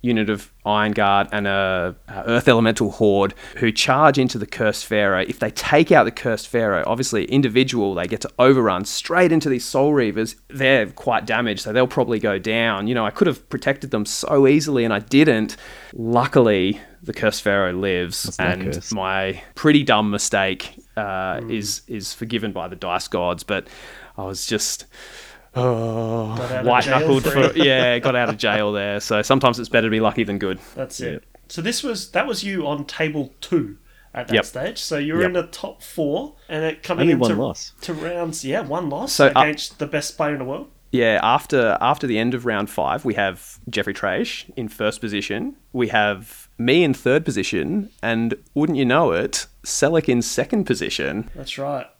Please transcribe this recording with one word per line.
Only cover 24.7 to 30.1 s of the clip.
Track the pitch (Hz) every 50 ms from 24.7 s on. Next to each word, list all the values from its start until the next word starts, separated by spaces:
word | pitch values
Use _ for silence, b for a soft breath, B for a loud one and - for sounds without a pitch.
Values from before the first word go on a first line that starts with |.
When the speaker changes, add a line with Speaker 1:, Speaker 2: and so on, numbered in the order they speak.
| - - - B B B B B B B B B B B B B _
Speaker 1:
oh, | 127 123 127 120 113 113 113 113 117 113 113 113 117 110 110 113
Speaker 3:
Got | 113 123 123
out | 127 127
of | 113
Speaker 1:
white-knuckled | 120 120 127 - 139 135 131 156 160 139 131 120
Speaker 3:
jail | -
free. | 143 139 131 -
Speaker 1:
for, | - 160
yeah, | 151 139 131 131 127 123 120 120
got | - 135 123
out | 123 120 117
of | 107
jail | 104 123 110 104 107 107 104
there. | 104 101 98 101 101 104
So | - - 110 107
sometimes | 107 - 135 135 135 127 113 120
it's | 117 -
better | - 117 110
to | 113
be | 110 110
lucky | 110 107